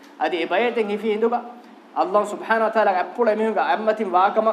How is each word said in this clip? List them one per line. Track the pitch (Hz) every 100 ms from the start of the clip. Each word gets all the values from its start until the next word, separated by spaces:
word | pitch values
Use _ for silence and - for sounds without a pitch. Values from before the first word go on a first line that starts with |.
| - -
අදි | 160 175
ඒ | 165
බයතෙන් | 233 240 233 202
හිෆි | 208 220
ඉඳුගා | 208 226 240 - - - - -
අල්ලාහ් | - 170 208
සුබ්හානහු | 202 185 - 180 220
වතාලා | 226 208 185
අප්පුළු | - - 233
එමිහුගා | 208 220 196 151
අම්මතින් | 175 220 214 196
වාකම | 175 196 208 214